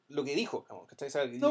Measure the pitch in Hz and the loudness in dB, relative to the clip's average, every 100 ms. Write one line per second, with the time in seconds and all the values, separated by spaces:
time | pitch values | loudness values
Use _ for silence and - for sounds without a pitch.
0 | - 147 135 160 - 110 - 95 85 - | -6 -4 0 0 0 -4 -6 -16 -16 -10
1 | 143 147 131 123 294 | -4 0 0 2 2